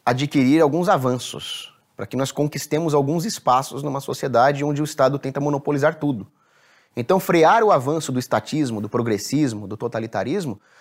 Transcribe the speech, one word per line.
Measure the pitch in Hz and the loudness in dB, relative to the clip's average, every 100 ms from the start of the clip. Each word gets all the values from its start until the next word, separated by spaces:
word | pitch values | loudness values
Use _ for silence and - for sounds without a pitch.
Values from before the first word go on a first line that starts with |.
adquirir | - 127 143 147 127 156 | -2 -2 0 2 4 6
alguns | 196 160 180 | 4 2 2
avanços, | 170 127 123 - - - - - _ _ - | 2 0 -2 -6 -12 -12 -14 -16 _ _ -14
pra | - | -8
que | 127 | -4
nós | 135 | -4
conquistemos | - 147 147 - 151 165 | -2 -4 -4 -4 -4 0
alguns | 147 139 165 | 0 2 -2
espaços | 208 - - 127 135 131 | -4 -4 2 2 0 -8
numa | 147 135 | -8 -8
sociedade | - 131 143 117 135 139 | -8 -8 0 4 4 2
onde | 147 143 | -2 -2
o | |
Estado | 151 - 131 143 | -2 2 2 0
tenta | 135 135 | -6 -4
monopolizar | 147 139 151 147 147 | -2 -2 -2 0 0
tudo. | 160 147 117 95 _ _ _ _ _ _ - | 0 -2 -4 -8 _ _ _ _ _ _ -6
Então, | 117 185 | 0 0
frear | 180 170 160 220 | 2 4 6 6
o | 214 | 6
avanço | 160 127 160 151 | 4 2 -2 -2
do | 127 | -4
estatismo, | - 110 - 151 135 107 | -2 -2 -2 -2 -2 -2
do | 104 | -4
progressismo, | 123 117 101 - 135 139 107 104 | -2 0 -2 -2 0 0 -2 -10
do | 104 | -8
totalitarismo, | 120 113 113 101 104 196 156 98 _ _ | -6 -6 -6 -4 -4 -4 -6 -10 _ _